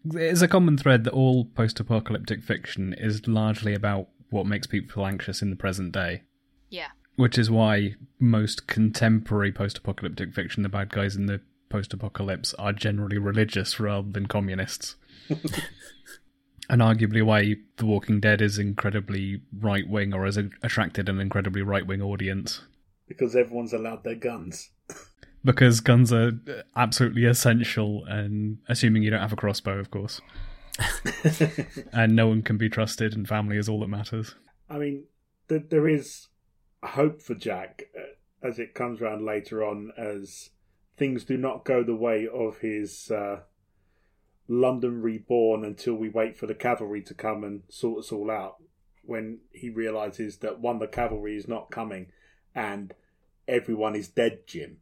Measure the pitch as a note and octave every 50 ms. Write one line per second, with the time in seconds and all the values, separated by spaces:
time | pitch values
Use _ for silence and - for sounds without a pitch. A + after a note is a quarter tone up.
0 | - D#3+ D#3 E3+ E3 D#3+ F3+ E3+ F3+ E3+ - F#3+ F3+ E3 D3+ C3+ - C#3+ B2+ A#2+
1 | A2+ B2 - C3 C3 C3 B2+ B2+ A#2+ - - - A2+ A2 - - A2 - A#2 A2
2 | A2+ - A2 - - - G#2+ G2 - - A2 - - - - - F#2+ F#2+ - -
3 | G#2 A2 G#2+ G#2 - A#2 A2 A2 A2 A2 G#2+ - G#2+ G#2 G#2 G2 G#2 G#2 G2+ G2
4 | F#2+ _ _ _ - _ G#2 G2+ F#2 G2 G#2 G#2 - - - G#2 - - - G#2+
5 | G2 F#2+ G2 F#2+ - - F#2+ - G#2+ G2+ F#2 - - G2 F2+ G2 F#2+ F2 F2 G2
6 | F2+ E2+ F2+ F2 _ _ _ _ _ _ _ _ _ _ - F3+ D#3+ C#3 - _
7 | _ _ _ - B2 A#2 - B2 A2+ A2 A2+ A2+ A2 G#2+ G#2+ G#2 G#2 G2+ G#2 _
8 | - _ _ _ B2 A#2+ A2+ G#2+ G#2+ G#2 - - - - - A2 A2 G#2+ A2 -
9 | A#2+ A2+ A2 A2 G#2+ - G#2+ G#2 G2+ G2+ F#2+ - G2 G2+ - - _ G#2 F#2+ -
10 | - F2 - - G2 E2+ - - F#2 F2 - - G2+ G2 G2 G2+ G2 G2 - G2+
11 | G2 G2 G2 G2 G2+ G2+ G2+ G2 _ _ _ _ _ _ - G#2 G2+ - - G2+
12 | A2+ G2 _ - G#2 G2 F#2+ - - - - - G2+ G#2 G2+ G2+ - G#2+ G2+ G#2
13 | G#2 G2 G2+ G#2 G2+ G2+ G2+ A2+ G#2+ G#2+ - - G#2 - - - A2 G#2 G2+ G2+
14 | G2+ G2+ G2 G#2 G2+ G#2 - G#2 G2+ F#2+ F#2+ F#2 F2+ - - - - - - _
15 | _ _ - - - - - - - D#3 - - - - - - - - - -
16 | - - - - _ _ _ _ _ _ _ - - - C3 A#2+ A#2 A2+ A2 A2
17 | A2 G#2 G#2+ A2 G#2+ A2 G#2+ G#2 G2+ G#2 G#2+ G#2 - _ _ - A2+ G#2+ G#2 G2
18 | - - G#2+ G2+ G2+ G#2+ G#2 G#2 A2 G#2 G2+ G#2 G2+ G2+ G2+ - - G#2 G2 G#2+
19 | G2+ - G2 G2 G2 G2 G2 - - _ - G2 A2 G#2 G2+ G2+ F2+ E2+ G#2 G#2
20 | G2+ G2+ G2 F#2+ F#2+ G2 G2 G#2 G2+ G2+ - - - A2+ - A#2 G#2 E2+ - -
21 | G2 - F#2+ G2 G2 G2 - G2+ F#2+ G2 F#2 G2 G2 G2+ G2 G2 F2+ F#2 F#2+ G2
22 | G2+ G2+ G2+ F#2+ F#2+ F#2+ F#2+ G2 F#2 - - - - _ _ _ _ _ _ _
23 | _ _ - - C3+ A#2 A#2 B2+ B2 A#2 A#2 A#2+ A#2 A2 A#2 A2 A2 A2+ A2+ G#2
24 | - A#2+ A2+ A2+ C3 A#2+ A#2 D#2 D#2+ F2 F2 - - _ _ _ _ - - -
25 | - _ _ _ - _ _ - - C3 B2+ - C3 B2 A#2 A2+ - - B2 B2
26 | B2+ A2+ A#2+ A2+ A2+ A#2+ A2+ A#2 - - C3 G#2+ - _ _ A#2 B2 A2+ A#2 -
27 | B2 A#2 G#2 A#2 A#2+ A#2 A#2+ - - A#2+ A2+ A#2+ A#2+ - - A#2+ G#2+ G#2 G#2 G2+
28 | - E2+ G#2 G#2 G#2 G#2 G#2 G#2 G#2 G#2+ G#2+ A2 _ - B2 - - A#2 A2 A2
29 | G#2+ G#2+ A2 G#2+ G2 A2 A2 - - G#2 G2 - _ G2+ F#2+ G2 G2 - - G2+
30 | G2+ G#2 - - - - - - - - - - - - - - - - - -
31 | - - - - - D#3 D#3 - D#3+ D#3 - - - - - - - - - A#2
32 | A2+ A2 A2+ A2+ A2+ A2+ A2 A2 A2 - A2 G#2 A2 A2 - A2+ A2 G#2+ - -
33 | A2+ G#2+ G#2+ G#2+ G2 F#2+ G#2+ G#2+ G#2 G#2 G#2 G#2 G#2 A2 G#2+ G#2 G#2+ F#2+ G2+ G#2
34 | G#2+ - A#2 A2 A2 - - _ _ _ _ _ _ _ D3 D3 D3 C#3+ C#3 C#3
35 | D3 _ _ _ _ _ _ _ _ - D#3 D#3 D#3 - E3 D#3 D3+ D#3+ D#3 C#3+
36 | C3+ - - - - _ _ _ _ _ _ _ _ _ _ _ - - - C#3
37 | D3 D#3 D3+ D3+ _ - A#2+ G2 - A2+ G2 F#2 F#2+ - - - - _ _ -
38 | - - - _ _ _ _ _ - B2+ A#2 A#2 A2+ - _ - B2 A#2+ A#2 A2
39 | A#2 A2 G#2+ G#2+ G#2+ G#2+ G#2 G#2 G2+ - A2+ A2 G#2+ G#2 G#2+ G#2 G#2 A2 - -
40 | A2+ G#2 G#2 G2+ G2 - - - - - _ _ _ _ _ _ _ _ _ -
41 | C#3+ C#3 B2+ A#2+ - - C3 B2 C3 C3 - - - - C3 B2 A#2+ A#2 A#2 A2
42 | A#2 A#2 A2 G#2+ A2 A2+ A#2 B2 A2+ A2 G#2 - - A2+ G#2+ G#2+ G#2 G2 - -
43 | - - A2+ G#2 G2+ G2+ G2+ G2+ - _ _ _ _ _ _ _ _ _ _ _
44 | _ _ _ _ _ _ _ _ _ - A#2 B2 B2+ B2+ B2+ B2 A#2+ B2 A#2+ A#2
45 | A2 A#2 A2 A2 G2+ _ B2 A#2+ A2+ A2+ A2 G#2+ A2 G#2+ G#2 - - B2 A#2 G#2+
46 | A2 A2 G#2 A2+ A2 A#2 A2+ - - G#2+ G#2+ - - B2 A#2+ - A2+ G2+ G#2 G#2
47 | F#2 - - - - A2 G#2+ G#2 G#2 G2+ G2+ G2+ F#2 _ - - - A#2 A2+ G#2+
48 | A2+ - A2+ G#2 G#2 G#2+ A2 G#2 F#2+ F#2+ - _ _ _ _ _ _ _ _ _
49 | _ - A#2+ A2+ A2 A2 A2+ A2+ _ _ _ - - A#2+ A2 A2+ A2+ A2 G#2+ G#2+
50 | G#2 G2+ F#2 - A2+ G#2 G2 _ - G#2+ G2+ - A#2 A#2+ A#2+ A2 A2 G#2+ - -
51 | A#2+ A2+ A2 G#2 G#2 G#2+ G#2+ G#2 G2 A#2+ A#2 A2 - _ - A#2 A2+ A2 G2+ F#2+
52 | F2+ F2 _ _ _ _ _ _ _ _ _ B2+ A2 G#2 G2+ G2+ G2+ F#2+ - _
53 | _ _ _ _ _ _ _ _ _ - B2+ A#2+ - - A2+ G#2+ G#2+ A2 G#2+ G#2
54 | F#2+ - _ B2 A#2 A2+ - - _ - - E2+ D2 - - _